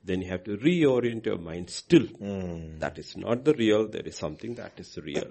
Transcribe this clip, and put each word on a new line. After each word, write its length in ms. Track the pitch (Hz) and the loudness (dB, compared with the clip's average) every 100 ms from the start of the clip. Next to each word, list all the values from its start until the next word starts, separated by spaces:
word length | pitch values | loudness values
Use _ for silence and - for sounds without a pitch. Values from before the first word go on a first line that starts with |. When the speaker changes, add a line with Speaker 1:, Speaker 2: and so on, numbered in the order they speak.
Speaker 1:
then 180 | - 92 | -4 -2
you 80 | 90 | -2
have 120 | 92 107 | -6 -4
to 120 | 101 | 0
reorient 680 | 143 175 143 123 120 113 107 | 2 6 6 4 2 -2 -4
your 120 | 95 | -4
mind 320 | 82 87 90 | -6 -8 -10
still. 360 | - - 170 90 | -12 4 6 6
Speaker 2:
Hmm. 760 | - 101 98 90 85 80 80 | -2 -6 -6 -6 -8 -10 -6
Speaker 1:
That 180 | 73 80 | -6 -6
is 180 | 76 95 | -12 -8
not 260 | 95 120 139 | -2 2 2
the 80 | |
real, 340 | 131 110 107 107 | 4 4 4 2
there 180 | - - | -4 -10
is 100 | - | -6
something 400 | 80 76 - 120 | -6 -6 -10 -10
that 240 | 92 - | -12 -16
is 180 | 90 - | -14 -12
real, 280 | 76 143 - | -6 -6 -2